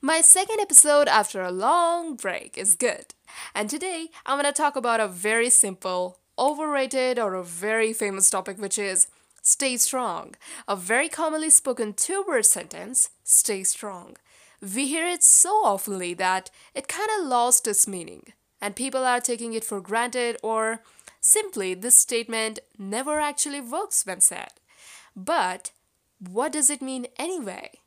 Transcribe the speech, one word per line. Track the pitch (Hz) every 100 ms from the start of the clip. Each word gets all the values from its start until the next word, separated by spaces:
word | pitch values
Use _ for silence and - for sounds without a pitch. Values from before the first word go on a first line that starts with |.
My | 269 320
second | 330 - 403 440
episode | 403 302 302 294 294
after | 220 202 196
a | 185
long | 185 220 339 339 339 330 262
break | 196 175 - -
is | 196
good. | - 240 - - - _ - -
And | - 214
today, | 302 370 339 320 - -
I'm | 277
gonna | 285
talk | 285 294 277
about | 240 226
a | 214
very | 180 208 226 240
simple, | 247 202 190 190 180 180 180 _ -
overrated, | 262 294 311 285 262 262 254 247
or | 220
a | 185
very | 175 170 202 220 226
famous | 220 208 196 190
topic, | 196 185 190
which | 202 202
is | 202 185 - _ _ _
stay | - - 269 247
strong. | - 262 240 170 - - - - -
A | 196
very | 180 233 320
commonly | 320 320 311 311
spoken | - - 247 214
two-word | 208 - 381 392 277
sentence, | 208 - 156 165 185 254 - _
"Stay | - - - 196
strong." | 190 - 208 185 180 - _ _ _ _
We | 202 196 277
hear | 311 339
it | 349
so | - - 339 427
oftenly | 359 196 - 190 180 175
that | 185 185 185 _ -
it | - 269
kinda | - 427 427
lost | 320 247 240 247 -
its | 202 -
meaning, | 185 165 87 - _ _ _
and | 202 196
people | 262 262 254
are | 247
taking | 247 233 233
it | 220
for | 220 208
granted, | 180 220 240 247 240 226
or | 220 220 220 226 _ _ - _
simply | - 427 427 277 190
this | 185 220 240
statement | - 233 233 220 220 220 _ _
never | 196 214 269 302
actually | 294 285 302 285
works | 240 294 415 - -
when | 180
said. | - - - _ _ _ - - - -
But | 185 330 185 185 - _ _ _ _ _
what | 180 190 294
does | 302 285
it | 294
mean | 262 262 247 _
anyway? | 302 370 220 185 - _